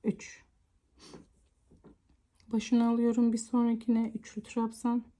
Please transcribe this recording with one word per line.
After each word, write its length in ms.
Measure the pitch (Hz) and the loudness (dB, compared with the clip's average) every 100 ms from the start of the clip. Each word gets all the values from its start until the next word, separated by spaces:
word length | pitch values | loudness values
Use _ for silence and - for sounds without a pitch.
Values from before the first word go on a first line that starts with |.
üç. 400 | - - - - _ _ _ _ _ _ - - - _ _ _ _ _ - _ _ _ _ _ - | -4 -6 -12 -20 _ _ _ _ _ _ -20 -20 -20 _ _ _ _ _ -20 _ _ _ _ _ -4
Başını 400 | 226 - 233 233 | -4 2 2 4
alıyorum. 440 | 233 233 233 233 | 2 2 4 2
Bir 60 | 226 | 0
sonrakine 720 | - 240 233 233 - 226 226 | -2 0 2 0 0 0 0
üçlü 320 | 220 - 214 | -6 -12 -14
trabzan. 640 | - 233 226 - 240 240 226 | -8 -4 -4 -2 -2 -2 -4